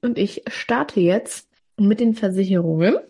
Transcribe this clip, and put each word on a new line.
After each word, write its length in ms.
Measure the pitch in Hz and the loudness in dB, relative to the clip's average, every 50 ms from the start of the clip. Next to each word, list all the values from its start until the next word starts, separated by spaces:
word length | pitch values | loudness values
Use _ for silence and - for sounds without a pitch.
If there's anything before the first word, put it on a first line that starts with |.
Und 180 | - 240 240 - | -2 -4 -2 0
ich 240 | 196 202 - - - 226 | -2 -2 -4 -8 -12 -12
starte 520 | - - - - 233 254 294 285 - 208 | -10 -10 -4 -2 -2 -2 -2 -2 0 2
jetzt 500 | 180 170 185 220 - - - - - _ _ _ _ _ _ - | 2 4 2 2 -2 -6 -14 -14 -16 _ _ _ _ _ _ 0
mit 220 | 202 202 214 214 | 2 2 2 2
den 140 | 247 233 220 | 2 0 0
Versicherungen. 840 | 220 220 196 185 185 196 185 190 175 170 165 160 160 165 196 294 - - - | 0 -2 -2 0 0 0 2 2 0 2 0 0 2 2 2 2 0 -2 -8